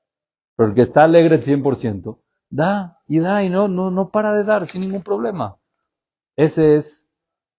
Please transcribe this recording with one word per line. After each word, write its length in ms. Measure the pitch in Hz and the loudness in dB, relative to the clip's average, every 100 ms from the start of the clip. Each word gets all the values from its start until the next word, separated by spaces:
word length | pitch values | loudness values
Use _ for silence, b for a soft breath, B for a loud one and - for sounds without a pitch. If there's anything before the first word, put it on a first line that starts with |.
| _ _ _ _ _ - | _ _ _ _ _ -2
Pero 120 | 110 | 0
el 60 | 107 | 2
que 60 | |
está 220 | 120 147 | 2 4
alegre 320 | 160 170 165 156 | 6 6 6 2
al 80 | |
cien 200 | 139 143 | 2 -2
por 120 | 135 123 | 0 -2
ciento, 420 | 120 101 110 110 _ _ _ | -4 -6 -10 -16 _ _ _
da 500 | 131 175 202 175 - - | -4 -2 -2 -6 -14 -4
y 120 | 156 | -2
da 240 | 175 208 | 0 -2
y 60 | 190 | -2
no, 180 | 180 208 | 0 -2
no, 220 | 180 190 | -2 -2
no 180 | 185 190 | -4 -2
para 240 | 214 214 | -2 -2
de 100 | 208 | -2
dar 220 | 208 214 165 | 0 -2 -4
sin 160 | 180 | -8
ningún 220 | 190 190 | -8 -8
problema. 540 | 202 202 233 185 107 - _ _ _ _ _ _ _ - | -6 -6 -6 -6 -8 -10 _ _ _ _ _ _ _ -2
Ese 400 | 151 160 156 151 | 0 2 2 2
es 320 | 147 - _ _ _ _ _ | 0 -14 _ _ _ _ _